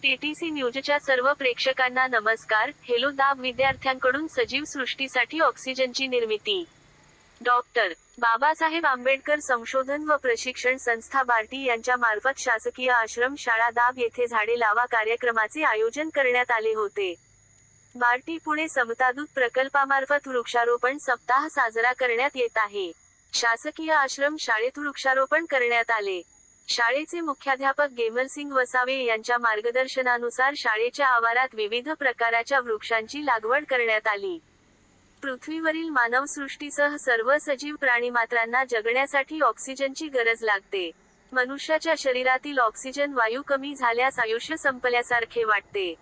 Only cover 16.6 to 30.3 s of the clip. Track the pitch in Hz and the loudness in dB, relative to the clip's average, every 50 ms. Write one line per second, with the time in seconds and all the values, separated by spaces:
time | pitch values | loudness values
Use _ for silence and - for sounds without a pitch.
16.6 | 220 220 220 214 214 202 - - - - 349 - _ _ _ _ _ _ _ _ | 0 0 0 0 -2 -4 -2 -4 -4 -4 -4 -8 _ _ _ _ _ _ _ _
17.6 | _ _ _ _ _ _ _ 247 247 240 240 254 269 - 330 320 _ 311 302 302 | _ _ _ _ _ _ _ 0 2 2 2 2 -2 -8 -10 -8 _ -4 -2 -2
18.6 | 320 320 - 269 247 226 233 - 262 254 254 262 294 302 _ 269 254 - - 254 | -2 -2 0 -2 -2 -2 0 0 2 0 0 -2 -8 -8 _ -2 -2 0 0 0
19.6 | 262 277 _ 285 277 277 285 269 269 269 - 294 - 269 262 247 226 - - 240 | -2 0 _ 0 2 2 2 0 2 2 0 0 0 -2 -4 -4 -4 0 0 0
20.6 | 233 233 240 240 - 247 277 294 - - 247 240 _ - 247 269 285 320 - 285 | 2 2 2 2 0 -2 -2 -2 -2 -2 -2 -2 _ 0 2 2 2 0 0 0
21.6 | 262 233 220 226 226 240 254 - 269 247 233 226 254 285 - 269 247 233 _ - | 0 0 0 0 0 0 0 0 0 0 0 0 0 -2 0 0 -2 0 _ -2
22.6 | 440 - 202 202 190 175 - _ _ _ _ _ _ _ - - - 233 226 233 | -2 -2 -2 -6 -6 -6 -8 _ _ _ _ _ _ _ -6 -2 0 0 0 0
23.6 | - 302 302 - 320 320 311 302 277 269 - - 277 285 311 311 - - 233 214 | -2 -8 -8 -6 -2 2 2 2 2 2 0 0 0 0 0 -2 -2 0 0 2
24.6 | 226 254 - - 294 - - - - 269 262 262 269 269 294 311 339 330 294 262 | 0 -2 -2 -4 -8 -6 -6 -2 0 2 2 2 2 4 2 0 0 2 0 0
25.6 | 247 240 240 233 - - 233 220 202 202 190 180 170 _ _ _ _ _ _ _ | 2 2 2 0 0 0 0 -2 0 -2 -4 -4 -6 _ _ _ _ _ _ _
26.6 | _ - - 494 480 226 247 285 311 - - 349 339 311 277 _ - 277 269 262 | _ -6 -2 0 0 2 2 0 -2 -4 -6 -6 -4 -4 -6 _ -2 -2 -2 0
27.6 | 269 269 269 - 294 285 254 240 233 226 220 240 262 269 - 294 285 285 277 262 | 2 0 2 2 0 0 0 -2 -2 -2 0 0 -2 -2 -4 -10 -8 -2 0 0
28.6 | 254 - - 254 254 247 269 269 262 233 226 220 220 - 240 240 240 233 214 214 | 0 2 2 0 0 2 0 -2 0 0 0 -2 0 0 -2 2 2 2 0 2
29.6 | 214 233 240 254 262 262 - 269 254 247 240 240 240 240 | -2 0 0 0 0 0 0 -2 2 2 2 2 0 -4